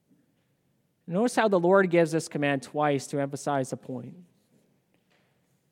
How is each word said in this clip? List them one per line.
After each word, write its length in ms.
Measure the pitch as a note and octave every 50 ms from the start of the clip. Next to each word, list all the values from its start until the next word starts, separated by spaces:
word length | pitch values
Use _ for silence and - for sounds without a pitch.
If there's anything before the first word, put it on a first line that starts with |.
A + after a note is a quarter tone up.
| _ _ _ _ _ _ _ _ _ _ _ _ _ _ _ _ _ _ _ _ _
Notice 280 | - E3+ F#3+ A#3 B3 -
how 120 | A#3+ A3+
the 120 | A3 G3 F3+
Lord 300 | E3+ F3 F#3+ G3 F#3+ F3+
gives 220 | D#3+ E3+ E3+ D3+
this 160 | D#3+ D#3+ D3
command 340 | - - D3+ D3 C#3+ C#3+ C3+
twice 460 | - - - D3+ D3+ D3 C#3+ C3+ -
to 120 | - - C#3+
emphasize 520 | C#3 C#3 C#3+ C#3 - D3 C#3+ C3+ C3 -
the 60 | B2+
point. 380 | A#2 - - C3 B2 A#2+ B2 E3+ F3+ F3+ _ _ _ _ _ _ _ _ _ _ _ _ _ _ _ _ _ _ _ _ _ _ _ _ _ _ _ _ _